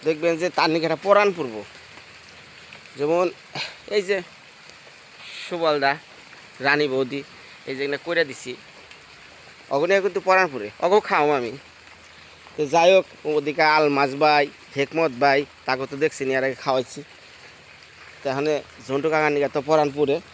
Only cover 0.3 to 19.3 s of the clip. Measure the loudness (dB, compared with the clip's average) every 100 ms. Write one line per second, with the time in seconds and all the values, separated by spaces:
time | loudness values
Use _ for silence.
0.3 | 0 -2 0 0 2 0 -2 4 4 4
1.3 | 0 -8 -8 -12 -18 -20 -20 -20 -20 -20
2.3 | -20 -20 -20 -20 -20 -20 -6 -2 0 0
3.3 | -4 -16 -12 -12 -12 -4 -4 -2 -4 -6
4.3 | -20 -20 -20 -20 -20 -20 -20 -20 -20 -18
5.3 | -16 -10 -2 0 2 0 -2 -8 -20 -20
6.3 | -20 -20 -6 0 0 0 0 -2 -6 -12
7.3 | -20 -20 -20 -12 -6 -4 -6 -4 -2 -2
8.3 | -4 -12 -14 -16 -20 -20 -20 -20 -20 -20
9.3 | -20 -20 -20 -4 -2 2 2 0 -4 2
10.3 | 2 2 -2 -10 -4 2 2 2 2 2
11.3 | 2 -2 -10 -18 -20 -20 -20 -20 -20 -20
12.3 | -20 -20 -6 0 4 6 4 2 -10 -4
13.3 | -2 -2 0 4 4 4 2 0 2 4
14.3 | 4 0 -6 -14 -6 -4 0 -2 2 2
15.3 | 2 0 -10 -6 -4 -4 -4 -4 -2 -4
16.3 | -2 -2 -4 -2 -2 -2 -10 -18 -20 -20
17.3 | -20 -20 -20 -20 -20 -20 -20 -20 -10 -6
18.3 | -2 0 -2 -4 -20 -6 -2 0 0 0